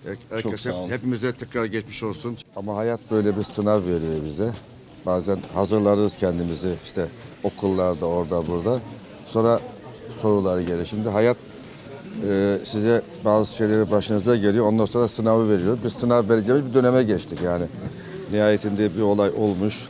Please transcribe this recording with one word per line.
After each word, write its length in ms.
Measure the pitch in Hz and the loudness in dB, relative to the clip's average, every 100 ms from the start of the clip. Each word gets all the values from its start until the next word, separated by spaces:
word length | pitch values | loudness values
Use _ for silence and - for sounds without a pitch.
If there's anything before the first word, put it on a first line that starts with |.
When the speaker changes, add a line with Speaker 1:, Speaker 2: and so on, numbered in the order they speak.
Speaker 1:
Her-, 140 | 76 98 - | -12 -14 -8
herkese, 200 | 110 110 | -6 -6
Speaker 2:
Çok 100 | 104 | -6
sağ 140 | 123 | -6
olun. 160 | 90 92 | -6 -6
Speaker 1:
hepimize 440 | 120 123 120 123 | -4 -4 -2 -4
tekrar 320 | 123 117 123 113 | -6 -8 -4 -4
geçmiş 380 | 110 107 101 | -4 -6 -8
olsun. 340 | 110 87 120 117 - - | -6 -6 -8 -10 -12 -10
Ama 200 | 101 104 | -6 -2
hayat 240 | 113 113 - | -2 -4 0
böyle 260 | 107 104 101 | 2 2 0
bir 60 | |
sınav 400 | 101 - 104 107 90 | -4 -2 2 2 2
veriyor 400 | 87 80 78 76 | 0 0 -4 -4
bize. 280 | 73 110 110 - - - - - | -4 -4 -4 -14 -20 -20 -10 -2
Bazen 320 | 92 87 95 - | -2 0 -4 -4
hazırlarız 640 | 85 95 110 101 101 104 - | -2 0 2 4 4 2 0
kendimizi 560 | 95 87 87 80 90 82 - | -2 0 -4 -4 -4 -6 -6
işte 220 | - 82 - - - | -6 -6 -8 -18 -6
okullarda, 640 | 101 - 98 92 90 85 85 | -6 -2 -2 2 0 0 0
orada, 420 | 87 82 87 82 | -2 0 -2 -2
burada. 320 | 87 92 127 120 - - - - | -2 0 -2 -4 -16 -18 -18 -4
Sonra 320 | 113 113 117 - - - - - - | 2 4 4 0 -14 -18 -16 -16 -2
soruları 400 | 110 101 95 90 | 2 2 2 0
gelir. 240 | 87 85 87 | -2 -4 -4
Şimdi 240 | 107 110 | -4 -2
hayat, 280 | 101 117 123 - - - - - - - 110 101 | 2 2 2 -6 -18 -18 -18 -18 -16 -14 -6 -2
e, 280 | 98 101 98 | 0 2 0
size 380 | - 107 107 117 - - 110 | -2 -2 2 2 0 -4 2
bazı 300 | 107 107 - | 2 2 0
şeyleri 360 | 107 107 101 | 2 2 4
başınıza 440 | 104 95 104 98 120 | 2 2 0 2 4
geliyor. 300 | 101 104 107 | 4 4 4
Ondan 200 | 113 104 | 2 2
sonra 220 | 120 117 | 2 0
sınavı 420 | - 113 113 110 | 0 2 4 4
veriyor. 280 | 101 90 120 117 | 2 2 0 -4
Biz 80 | |
sınav 360 | 98 120 120 104 | -2 2 4 4
vereceğimiz 360 | 113 104 113 123 | 2 4 2 4
bir 40 | |
döneme 300 | 123 123 127 | 4 6 4
geçtik 360 | 113 - - 82 | 4 0 -2 -4
yani. 240 | 87 87 87 - - - - - - | -2 -2 -2 -6 -12 -12 -14 -14 -4
Nihayetinde 640 | 104 107 104 104 101 107 87 | 2 4 4 2 0 0 2
bir 40 | |
olay 280 | 104 101 101 | 2 4 2
olmuş. 580 | 110 107 90 104 - - | 2 0 2 -2 -4 -10